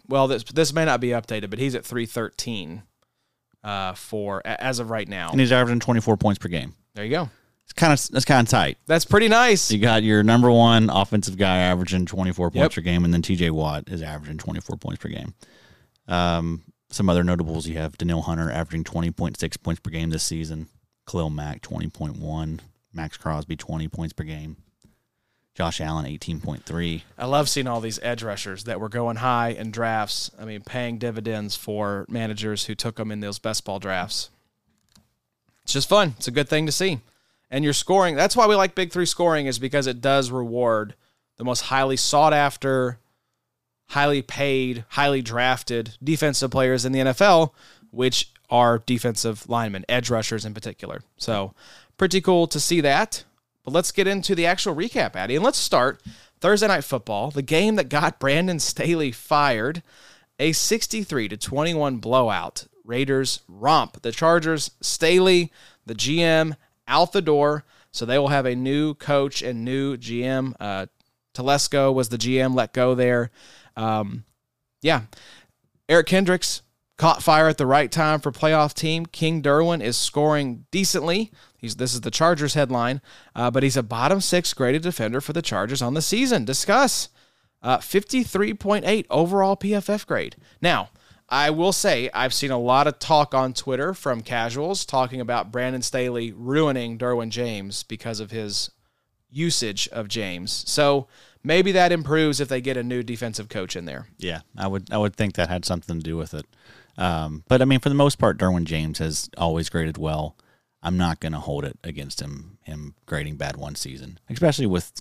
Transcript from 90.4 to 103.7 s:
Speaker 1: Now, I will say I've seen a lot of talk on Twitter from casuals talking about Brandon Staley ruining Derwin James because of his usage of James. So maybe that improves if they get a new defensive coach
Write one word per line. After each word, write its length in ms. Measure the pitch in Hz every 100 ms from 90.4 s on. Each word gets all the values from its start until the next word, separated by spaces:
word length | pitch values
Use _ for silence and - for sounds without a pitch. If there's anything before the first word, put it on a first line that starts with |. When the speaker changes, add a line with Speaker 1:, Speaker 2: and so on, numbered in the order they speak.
| _ _
Speaker 1:
Now, 300 | 170 135 92 _ _ _ _
I 220 | 131 147
will 240 | 156 180
say 380 | 180 202 131 127
I've 220 | 107 127
seen 160 | - 143
a 80 | 127
lot 280 | 120 131 147
of 120 | -
talk 360 | - 156 143
on 200 | 135 131
Twitter 400 | 123 - 127 156
from 260 | 190 - 117
casuals 640 | 110 123 113 123 160 196
talking 380 | - 135 127 127
about 280 | 117 120 95
Brandon 300 | 123 127 127
Staley 520 | 123 127 127 120 117
ruining 640 | 101 120 143 156 131 117 113
Derwin 320 | 123 120 113
James 520 | 110 120 107 98 101
because 380 | - 113 120 110
of 100 | 104
his 400 | 113 107 98 - - _ _ _ _ _
usage 580 | 131 165 - 113 101 -
of 180 | 120 104
James. 580 | 110 98 87 101 - -
So 420 | - 143 139 131 _ - _
maybe 300 | 139 170 190
that 200 | 185 175
improves 480 | 175 139 156 156 135
if 80 | 135
they 120 | 131
get 160 | 127 123
a 60 |
new 200 | 120 123
defensive 460 | 117 117 120 107 107
coach 260 | 107 90